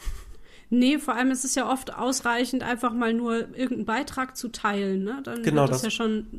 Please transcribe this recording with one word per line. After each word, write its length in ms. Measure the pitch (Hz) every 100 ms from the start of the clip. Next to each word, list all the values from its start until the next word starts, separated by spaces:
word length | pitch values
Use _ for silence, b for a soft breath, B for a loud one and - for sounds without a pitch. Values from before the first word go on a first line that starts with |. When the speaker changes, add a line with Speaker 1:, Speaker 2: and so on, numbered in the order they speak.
| B B B B B B B
Speaker 1:
Nee, 280 | 240 247 294
vor 160 | 277
allem 160 | 226 262
ist 140 | 262
es 100 | 254
ja 160 | 277 226
oft 240 | 254 -
ausreichend, 680 | - 240 254 240 233 247 254
einfach 300 | 233 240 247
mal 220 | 233 226
nur 400 | 226 233 226 - -
irgendeinen 280 | 254 254 220
Beitrag 500 | 226 190 - 262 -
zu 120 | 233
teilen, 540 | - 214 202 196 190
ne? 160 | 196 269
Dann 200 | 269 233
Speaker 2:
Genau 200 | 220 147
Speaker 1:
wird 80 | 139
das 120 | 131
Speaker 2:
das. 20 |
Speaker 1:
ja 60 | 220
schon 360 | - 226 214 214